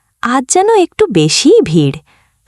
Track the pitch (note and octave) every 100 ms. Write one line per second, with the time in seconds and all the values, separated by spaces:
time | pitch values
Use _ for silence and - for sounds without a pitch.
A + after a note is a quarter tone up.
0 | _ _ A#3 B3+ C4 F#4 G4+ A4+ E4+ -
1 | G#4+ F#3+ D#3 - C#4+ A4+ A#3+ D#3+ C#3+ C#3
2 | _ _ _ _